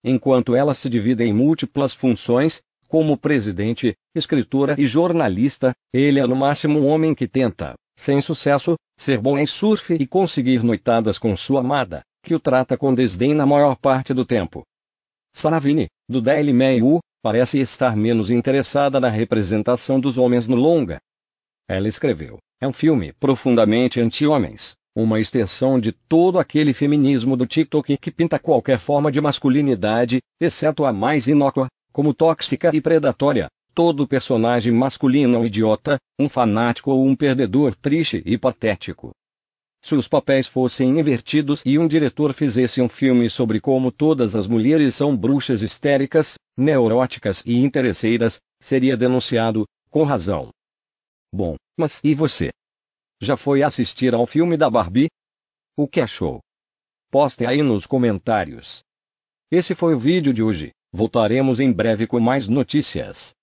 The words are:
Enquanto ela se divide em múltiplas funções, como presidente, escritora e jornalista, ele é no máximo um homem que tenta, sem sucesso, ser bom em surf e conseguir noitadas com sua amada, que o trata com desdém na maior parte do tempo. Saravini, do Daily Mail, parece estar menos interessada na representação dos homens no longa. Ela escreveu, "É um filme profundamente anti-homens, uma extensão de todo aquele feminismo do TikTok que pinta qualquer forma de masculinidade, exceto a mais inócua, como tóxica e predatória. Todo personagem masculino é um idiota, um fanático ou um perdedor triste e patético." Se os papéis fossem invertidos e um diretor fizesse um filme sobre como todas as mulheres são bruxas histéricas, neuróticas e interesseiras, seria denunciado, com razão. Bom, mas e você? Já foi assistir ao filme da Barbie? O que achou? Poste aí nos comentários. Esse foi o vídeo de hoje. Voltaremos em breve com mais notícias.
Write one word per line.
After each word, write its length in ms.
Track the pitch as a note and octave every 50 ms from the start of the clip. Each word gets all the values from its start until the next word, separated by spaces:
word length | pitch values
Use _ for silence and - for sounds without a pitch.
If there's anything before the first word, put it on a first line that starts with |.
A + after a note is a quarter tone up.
| -
Enquanto 500 | A#2+ C3 B2 - C3+ C3 B2 A#2 - A#2+
ela 180 | B2+ C#3+ D3
se 160 | C3 - - C3+
divide 360 | A#2 A#2 G2+ A#2 B2+ A2 A#2+
em 80 | A#2
múltiplas 600 | G2+ G#2+ C3 D3+ D#3+ - - - _ C#3 C#3 B2+
funções, 680 | - - - B2+ A2+ - - - A#2+ B2 D3 D#3+ - - _ _ _ _ _
como 320 | _ - D#3+ D#3+ D3+ C#3+ -
presidente, 760 | - D#3 D3+ B2+ G2+ G#2+ F#2 F#2 G#2 A2 A#2 - - A#2 F#2+ _ _ _ _
escritora 640 | E3 - - D#3+ C#3 A2+ _ - C3+ C#3 C#3 D3 C3+
e 80 | C#3+
jornalista, 840 | B2+ G#2+ D#3 E3+ F3+ E3+ E3 C#3+ G#2+ F#2 G2 B2 C#3 - - - B2+ B2 _ _ _
ele 280 | - B2+ C#3 D3 C#3 C3+
é 60 | B2+ A#2+
no 80 | B2+
máximo 420 | C3+ C#3 C#3 D3 - - D3+ D3+ D3+
um 80 | C#3
homem 260 | C#3 D#3 D#3+ D#3+ D#3+
que 140 | D3 - B2+
tenta, 480 | - - C3 B2+ A2 F2+ - E2 C2+ A#1+ - _ _ _
sem 240 | - - - C#3 C#3+
sucesso, 560 | C#3 - D#3 - - C#3+ C#3+ C3+ - E3+ E3 - _ _ _
ser 220 | - - - C3+ A2
bom 180 | G#2+ C3+ C#3+
em 100 | C#3+ D3+
surf 480 | C#3 - - G3+ G#3+ G#3+ G3+ - - E3+
e 120 | D#3+ C#3
conseguir 560 | - - F#3+ F#3+ D#3+ - D3+ B2 B2+ C3 A#2+
noitadas 560 | A2+ A#2+ A2+ - _ B2 A2+ A#2 A2 A2 G2+ -
com 180 | - A2+ G2
sua 220 | - - - C3+ C#3
amada, 440 | B2 B2+ C#3+ C#3 B2 F#2 E2+ C#2 - _ _ _
que 140 | _ - E3
o 20 | D3+
trata 400 | _ C#3+ B2+ B2+ C3 - C3 -
com 160 | - C3+ C3
desdém 400 | A#2+ C3 G#2+ F#2 F2+ A#2+ C#3 D3+
na 100 | D3+ C#3+
maior 300 | C#3 C#3+ C#3+ D3 C#3+ B2+
parte 400 | - - C#3 C3 C3 C3 - C3+
do 100 | B2+ B2+
tempo. 380 | - B2 G#2+ F2+ - - C2+ - _ _ _ _ _ _ _ _ _ _ _ _ _ _
Saravini, 540 | - - D#3 E3 D#3+ C#3 C#3+ D3 D#3 G2+ - _ _ _ -
do 140 | A#2 C3
Daily 300 | A2 B2+ D3 D3+ D3+ D3
Mail, 480 | B2+ A#2+ C3+ C3 C3 A#2 A2+ C3 D#3 E3+ - _ _ _
parece 380 | - A2+ G#2+ A#2+ B2+ - - C#3
estar 380 | C3 - - - C3 B2 A2
menos 340 | G#2 G#2 A#2 A#2+ A2+ G#2 F#2+
interessada 680 | A#2+ A#2+ A#2 C#3 C3+ C3+ B2+ - - C#3+ C#3+ C#3 C3+ C3+
na 80 | B2+ A#2+
representação 920 | G#2+ G#2+ A#2 - - A2 G2+ F2 A2 G#2+ G#2 A#2+ B2 A#2+ - - C3+ C3+
dos 200 | B2+ C#3 A#2+ B2+
homens 280 | B2+ B2 B2 B2 A2+
no 80 | A2+ C3
longa. 440 | A#2+ C3 D#3+ E3+ E3 B2 E2+ D2+ - _ _ _ _ _ _ _ _ _ _ _ _ _ -
Ela 200 | F#2 F#2+ G2+ G#2+
escreveu, 500 | - - - C#3+ G#2 D2+ D2+ B1 - - _ _ _ _
"É 80 | B2+ C3+
um 40 |
filme 400 | B2+ - D3+ D#3+ D#3+ A#2+ E2+ D2 -
profundamente 840 | _ - C#3 C3 - - C3 A#2+ A#2 A2 G#2 A2 A#2 B2+ B2 - B2
anti-homens, 720 | A#2 A2+ - - D3+ D3 D3+ C#3 G2 - G#2+ G2+ - - - _ _ _ _
uma 240 | A2+ A2+ A2 A2 A2
extensão 640 | G#2+ - - B2+ G#2+ F#2 - - C3 C3 C3+ B2+
de 120 | G#2+ A2+
todo 460 | - _ _ _ D#3+ E3 F3 F#3+ F3+ F#3
aquele 360 | C#3+ - - D3+ D3+ C#3+ B2+
feminismo 640 | - C#3+ C#3+ D3 D3 C3+ C3+ C#3+ B2 A2+ C3 C3+
do 100 | B2 B2+
TikTok 500 | - - D#3 D#3+ _ - D3+ C#3 - C#3
que 140 | - - E3
pinta 280 | - - E3 E3 D#3+ C3+
qualquer 400 | - E3+ D3+ A#2+ - - C3 A#2
forma 320 | - - D3 C#3+ D3 D3+
de 100 | B2 D3
masculinidade, 1000 | - C#3+ C3+ - - C#3 B2+ D3 D3 C#3 B2 F#2 F2 G#2 A2 A#2 B2 A#2 B2 B2+ _ _ _ _
exceto 440 | E3 E3+ - - D#3 D#3 D3 - D3
a 80 | C3+
mais 360 | A2 G2 G#2+ C3+ D#3 C#3+ A2 C3
inócua, 400 | D3+ C#3+ C#3 C3+ - C#3+ C3 B2+ _ _ _ _
como 200 | _ - C#3+ D3+
tóxica 640 | C3 - D#3+ E3 D#3 - - - C3+ - - E3+ D3+
e 60 | D#3
predatória. 680 | - D#3 E3 D#3 D3 C#3 - _ C3+ C#3+ C#3 A2+ D#2+ C2+ _ _ _ _
Todo 360 | _ - E3+ E3+ D#3 C#3 C#3+ -
personagem 640 | C#3 B2+ - - C3 A2+ A2 A#2 A#2+ A#2+ G#2+ B2
masculino 640 | A#2 A2+ B2+ C3+ - - - C3+ B2+ D3 C#3 A#2+ B2
é 20 | A#2
um 80 | A#2
idiota, 520 | A#2 G2+ A2 A2 A2 G#2+ - _ D3+ C#3+ C3 _ _ _ -
um 100 | C#3+ C#3+
fanático 600 | - C3 A#2+ A2 G#2 A2 A#2+ A#2+ A#2+ - - C#3
ou 160 | C3+ C3 C3
um 80 | C3+ C3+
perdedor 600 | - D3 C#3+ C3 C3 C3 G2+ G2 C3+ D3 B2+ G2+
triste 460 | _ - C#3+ C#3+ E3 D#3+ - - F#2 -
e 100 | E2+ A2+
patético." 760 | A2+ - C3 B2 _ - A2 G2 - - - E2+ - - - - _ _ _ _ _ _ _ _ _ _ _ _ _
Se 120 | - - D#3
os 140 | C#3 A2+ -
papéis 380 | - C#3+ - - C#3 C3+ B2+
fossem 520 | - - C3 B2+ A#2+ - - C3 B2+ C3+ E3
invertidos 640 | D3+ D3 C3 A2+ - - - D3+ D3+ C#3 D3 - -
e 140 | B2+ C#3 D3+
um 100 | E3 D#3+
diretor 460 | D3 D#3+ D3+ B2+ - - D3 C#3+ C3
fizesse 480 | - D3+ C3+ G#2 B2+ B2+ A#2 - C3+
um 60 | B2 A#2
filme 420 | - - C#3 C3 B2+ B2 A#2 A2+
sobre 300 | - - B2+ A2 A2 G#2+
como 300 | - C#3+ C3+ C3 C3 B2+
todas 460 | - - D3 D#3 D#3 C3 A#2+ G#2 G2+
as 100 | A2 F#2+
mulheres 480 | G2 A#2 A2+ A2 C3+ D#3 D#3+ D3 C3 -
são 220 | - D3 D3 C#3
bruxas 460 | G#2+ F2 B2 C#3 C#3 - - B2+ G2+
histéricas, 720 | A2 G#2 - - - C#3+ C#3 C3+ C#3 C3 - D#3+ D3+ - - - _ _ _
neuróticas 840 | - C3 D3+ D3+ C3 A#2+ A2 A2 B2 B2+ B2 - - - G#2 F#2 - -
e 100 | A2+ A#2+ B2
interesseiras, 800 | C3+ C#3 - D3 C3 A#2 F2+ - - A2 A#2 A#2 A#2 A2 - - _ _ _ _
seria 360 | - - C3+ C3 B2+ C3+ C3
denunciado, 680 | A2 B2 B2 B2+ B2+ - - B2 A2+ A2+ A2+ G#2+ A2 G#2 _ _ _ _ _
com 160 | - D3+ D#3+
razão. 460 | C#3+ C3+ G#2 E2 F#2 F#2+ D2+ B1+ A1 - _ _ _ _ _ _ _ _ _ _ _ _ _ _ _ -
Bom, 220 | F#2+ F#2+ E2+ D2+ - _ _ _ -
mas 200 | E3 D3 - - -
e 100 | D3 D3+
você? 360 | C#3 D#3 C#3+ - - E2+ C#2 - _ _ _ _ _ _ _ _ _ _ _ _ _
Já 200 | G2+ A#2 C#3 -
foi 240 | - C#3+ C#3 C#3
assistir 520 | C#3+ D3 - - A#2 - - - B2+ B2+ A#2
ao 120 | A#2 A#2+
filme 280 | - - D3+ E3+ F3 E3
da 140 | D3+ D#3 D#3+
Barbie? 400 | - A#2+ F#2+ E2+ F#2+ B2 D3 E3 _ _ _ _ _ _ _ _ _ _ _ _ _
O 140 | - D3 C#3
que 100 | - -
achou? 420 | B2+ G#2+ - - F2+ D2+ B1+ - _ _ _ _ _ _ _ _ _ _ _ _ _ _
Poste 360 | - C#3 C#3+ C3+ - - A#2+
aí 160 | A#2+ C3 C#3+
nos 240 | D3+ C3+ A2 G2 -
comentários. 920 | - C#3 C3 B2 A#2 G2+ F#2 _ - A2+ G#2 F2 D2+ C2 A2 - - - - _ _ _ _ _ _ _ _ _ _ _ _ _ _
Esse 240 | D#3 F3+ E3+ - F3+
foi 200 | - E3+ E3 D#3
o 40 | B2
vídeo 360 | A2 C#3+ F3 F#3 D#3 C#3 B2
de 80 | A2
hoje. 300 | A2 A2 G2+ D#2+ D2+ C2+ _ _ _ _
Voltaremos 640 | - F2 A2 A#2 - A#2+ A2 G#2 A#2 C3 C3+ C3 B2 A2
em 140 | C#3 C3
breve 340 | A2+ E2+ A2+ A#2 A2 G#2 A2+
com 140 | - - A#2+
mais 260 | A2+ A#2+ C3 C#3 A2+ G2
notícias. 840 | A#2 C#3 B2+ - - D3+ - - - D2+ C2+ G2 - - - - _ _